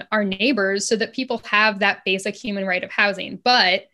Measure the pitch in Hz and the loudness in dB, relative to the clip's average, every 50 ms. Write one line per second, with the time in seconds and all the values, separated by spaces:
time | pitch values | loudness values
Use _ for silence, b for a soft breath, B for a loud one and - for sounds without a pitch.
0 | - - 214 214 208 190 190 190 214 262 277 208 190 190 196 202 202 - - 196 | -4 -2 0 0 0 0 0 0 0 0 2 2 0 0 0 -2 0 -2 0 -2
1 | 226 226 - - 262 254 240 226 - - 208 208 214 220 202 196 208 202 196 - | -2 -4 -4 -8 -4 -4 -6 -6 -2 0 2 4 4 2 2 2 0 0 0 -2
2 | - 196 190 190 - 214 202 - - 208 202 196 190 190 180 185 - 190 - - | -2 -2 -2 -2 -2 -6 -6 -6 -8 -6 -4 -4 -2 -2 -2 -4 -4 -4 0 0
3 | 208 202 190 185 - - 190 - - 247 247 240 190 180 185 202 - b | 2 2 0 -4 -8 -10 -12 -2 2 2 4 4 4 4 2 0 -2 b